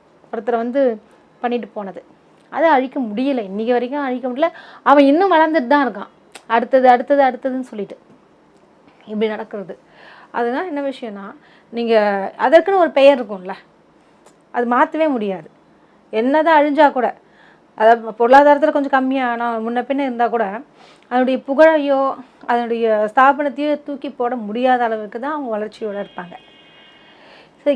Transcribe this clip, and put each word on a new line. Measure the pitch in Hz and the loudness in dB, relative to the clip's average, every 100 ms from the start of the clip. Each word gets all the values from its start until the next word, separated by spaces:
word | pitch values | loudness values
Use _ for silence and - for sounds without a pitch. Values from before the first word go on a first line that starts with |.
| _ _ _ | _ _ _
ஒருத்தரை | 226 220 233 | -12 -4 -4
வந்து | 240 269 262 220 _ _ _ _ | -2 0 0 -2 _ _ _ _
பண்ணிட்டு | 240 240 202 214 | -6 -6 -8 -12
போனது. | 190 180 - _ _ _ _ | -12 -14 -20 _ _ _ _
அதை | 240 320 277 | -2 2 2
அழிக்க | 262 285 | 0 -4
முடியல, | 226 208 269 254 196 | -6 -4 -2 -4 -4
இன்னைக்கு | 196 226 247 | -6 -2 -2
வரைக்கும் | 247 285 269 | -2 -6 -6
அழிக்க | 254 254 | -6 -6
முடியல. | 247 330 - - - - | -4 -4 -6 -20 -6 2
அவன் | 285 277 | 4 6
இன்னும் | 302 392 320 | 4 2 2
வளர்ந்துட்டு | 320 320 240 | 2 0 0
தான் | 294 254 | 0 0
இருக்கான், | 202 190 _ _ - - 233 | -6 -16 _ _ -18 -2 -2
அடுத்தது, | - 262 254 | 2 2 6
அடுத்தது, | 247 254 285 262 | 4 4 2 2
அடுத்ததுன்னு | 254 269 262 254 | 0 -6 -8 -10
சொல்லிட்டு | 214 196 - _ _ _ _ _ _ _ _ _ _ - | -12 -14 -14 _ _ _ _ _ _ _ _ _ _ -10
இப்படி | 214 220 | -4 -4
நடக்கிறது. | 214 214 208 180 - _ _ - - - - | -4 -10 -12 -14 -16 _ _ -20 -20 -12 -6
அதனால | 240 262 370 | -4 -4 -6
என்ன | 285 277 | -6 -8
விஷயம்னா, | 262 233 202 202 - _ _ _ 233 | -8 -12 -14 -16 -20 _ _ _ -6
நீங்க | 233 226 208 196 196 - 247 | 0 2 2 -2 -6 -2 4
அதற்குன்னு | 320 339 392 | 4 4 2
ஒரு | 320 277 | 2 4
பெயர் | 277 262 | 4 4
இருக்கும்ல, | 208 196 185 190 _ _ _ _ _ _ _ _ _ 240 | -2 -10 -12 -14 _ _ _ _ _ _ _ _ _ -6
அது | 240 247 | 0 2
மாத்தவே | 311 311 311 254 | 0 0 -2 -2
முடியாது. | 208 180 151 _ _ _ _ _ _ 220 | -4 -8 -12 _ _ _ _ _ _ -4
என்னதான் | 247 302 320 311 | 0 0 2 4
அழிஞ்சா | 294 285 285 254 | 2 4 2 2
கூட, | 226 - _ _ _ _ _ - | -4 -6 _ _ _ _ _ 2
அதாவது | 220 233 220 214 | 4 4 0 -2
பொருளாதாரத்துல | 240 277 294 285 302 294 | 6 6 8 4 2 0
கொஞ்சம் | 277 262 | 0 -2
கம்மியானா, | 262 269 247 233 240 226 220 | 0 -2 -4 -4 -4 -4 -4
முன்ன | 240 247 | -4 -4
பின்ன | 277 277 | -4 -4
இருந்தா | 233 233 226 | -2 -2 0
கூட, | 196 220 294 _ - _ - | -4 -6 -14 _ -20 _ -4
அதனுடைய | 247 254 254 254 | -2 0 -2 -2
புகழையோ | 269 320 311 285 269 269 262 - _ - | 4 6 4 0 0 -2 -4 -12 _ -4
அதனுடைய | 240 233 233 226 214 214 | -2 -2 -2 0 0 0
ஸ்தாபனத்தையோ | 240 269 269 294 233 294 294 294 | 4 4 4 -2 -4 -4 -4 -6
தூக்கி | 277 285 269 | -12 -12 -6
போட | 240 247 208 | -6 -6 -8
முடியாத | 220 254 247 233 | -2 0 2 0
அளவுக்கு | 220 208 233 | -4 -8 -10
தான் | 269 311 | -8 -8
அவங்க | 262 208 | -6 -6
வளர்ச்சியோட | 214 - 220 202 | -8 -8 -10 -8
இருப்பாங்க. | 196 - 180 - _ _ _ _ - _ _ _ - - _ _ | -12 -14 -16 -18 _ _ _ _ -20 _ _ _ -20 -20 _ _
So, | 285 | -4